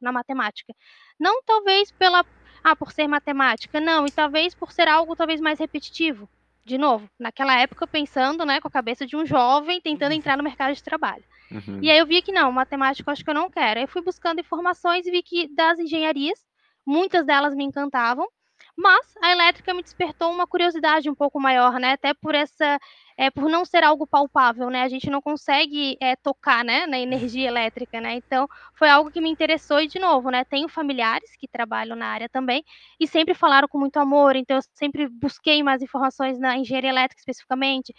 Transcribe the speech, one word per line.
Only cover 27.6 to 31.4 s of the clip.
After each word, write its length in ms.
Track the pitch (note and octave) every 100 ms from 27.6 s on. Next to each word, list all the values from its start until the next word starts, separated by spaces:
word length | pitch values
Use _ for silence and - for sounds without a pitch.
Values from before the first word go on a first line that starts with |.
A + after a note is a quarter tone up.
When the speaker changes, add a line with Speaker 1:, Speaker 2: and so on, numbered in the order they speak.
| A3+ A#3+ B3 A3+
Speaker 1:
né? 140 | A3+
Então, 340 | A#3+ - C4 C#4 - - -
foi 120 | D4+
algo 200 | C#4+ D4+
que 100 | E4+
me 80 | D#4+
interessou 500 | D#4+ D#4 D#4+ - D4
e, 80 | D#4
de 100 | F#4
novo, 320 | F#4 C#4 B3+
né, 140 | B3+
tenho 240 | C4 - D4+
familiares 680 | - D4 B3+ A3+ A#3 -
que 120 | _